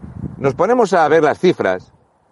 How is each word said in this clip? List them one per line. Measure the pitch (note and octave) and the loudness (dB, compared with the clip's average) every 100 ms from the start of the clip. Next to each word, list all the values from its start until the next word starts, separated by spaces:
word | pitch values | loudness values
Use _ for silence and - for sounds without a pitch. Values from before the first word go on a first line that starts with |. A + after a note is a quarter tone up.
| - - - - | -18 -14 -14 -6
nos | C3+ | -4
ponemos | C3 F#3 B3+ G#3 | -2 0 2 2
a | F#3 D3 | 2 2
ver | D#3+ | 2
las | D3 A#2+ | 2 0
cifras, | F3+ C#3+ G2+ F#2 - _ _ _ _ | 0 0 -2 -4 -8 _ _ _ _